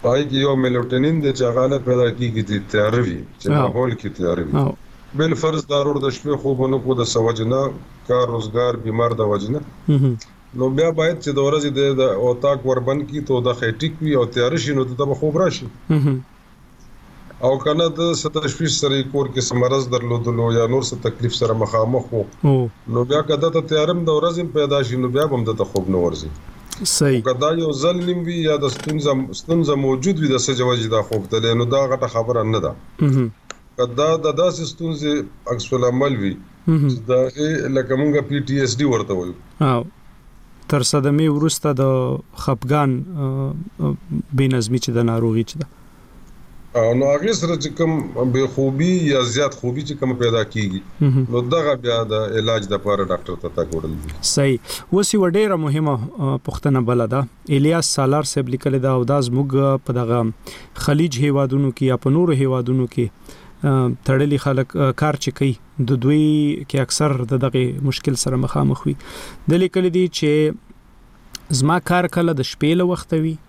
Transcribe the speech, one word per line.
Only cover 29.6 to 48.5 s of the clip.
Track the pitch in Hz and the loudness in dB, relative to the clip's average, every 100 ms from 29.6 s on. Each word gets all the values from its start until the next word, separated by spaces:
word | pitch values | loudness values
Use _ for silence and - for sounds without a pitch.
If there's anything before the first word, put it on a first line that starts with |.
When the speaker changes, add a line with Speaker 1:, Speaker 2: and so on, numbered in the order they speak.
| 151 143 | 2 2
Speaker 1:
موجود | 135 131 139 170 | 2 0 0 0
وي، | 151 | 2
د | 131 - | 0 0
څه | 127 127 | 0 2
وجې | 123 110 110 | 2 2 0
دا | |
خوب | 101 110 95 | 0 -4 -2
تللی، | 113 113 117 | 0 2 2
نو | 120 | 2
دا | 139 135 | 2 0
غټه | 127 123 117 | 0 -2 -2
خبره | 113 117 | 0 0
نه | 107 110 | 0 0
ده. | 78 - - - | -2 -6 -16 -2
Speaker 2:
مهم. | 151 131 120 - - - - - | 2 2 0 -4 -18 -20 -18 -4
Speaker 1:
که | 123 120 | -2 0
دا | 151 160 | 0 2
د | 156 143 | 0 2
داسې | 180 165 156 | 0 0 -8
ستونزې | - 165 151 147 147 - - - | -6 -6 -2 0 -2 -2 -10 -8
عکس | 120 - | -6 -2
العمل | 127 123 127 139 127 | 0 2 2 0 0
وي، | 98 95 - - - | -2 -6 -12 -8 0
Speaker 2:
مهم. | 160 143 | 2 2
Speaker 1:
چې | 123 110 | 0 2
د | |
هغې، | 127 131 143 151 156 127 135 | 2 2 0 -2 0 0 -2
لکه | 120 131 | 0 0
مونږ | 147 147 135 | 2 2 0
پی | 143 | -4
ټی | 139 139 | -2 0
ایس | 131 110 | 0 0
ډي | 143 117 | 0 0
ورته | 101 | 0
وایو. | 95 90 87 - - | -4 -4 -10 -16 -2
Speaker 2:
او. | 147 123 170 - - - - - - - - | 0 0 -2 -12 -20 -20 -20 -20 -20 -20 -2
تر | 147 | 0
صدمې | 123 147 135 147 160 147 | 2 2 2 2 2 2
وروسته | 160 - 156 139 | 0 0 -2 2
د | 135 131 127 135 - - | 2 2 0 -4 -8 -8
خپګان، | - 131 127 151 143 127 | -2 -2 0 2 2 0
آه، | 143 170 139 135 135 151 185 - | -4 -6 -4 -4 -4 -6 -10 -4
آه، | 151 139 - 151 - 131 | -4 -4 -6 -6 -4 0
بې | 135 131 | 2 2
نظمي | 107 123 | 0 -2
چې | - | 0
د | 117 117 | 0 2
ناروغي | 113 117 113 | 2 0 0
چې | 113 156 | -2 -6
ده. | 143 - - - - - - - - - - 123 | -12 -12 -20 -20 -20 -20 -20 -20 -20 -20 -6 0
Speaker 1:
او | 113 123 | 2 4
نو | 139 | 4
هغې | 143 180 214 | 2 2 0
سره | 165 165 | 0 -2
چې | 147 151 | -4 0
کوم | 165 160 139 - 127 | 0 0 -2 -2 0
بې | 123 135 | 2 0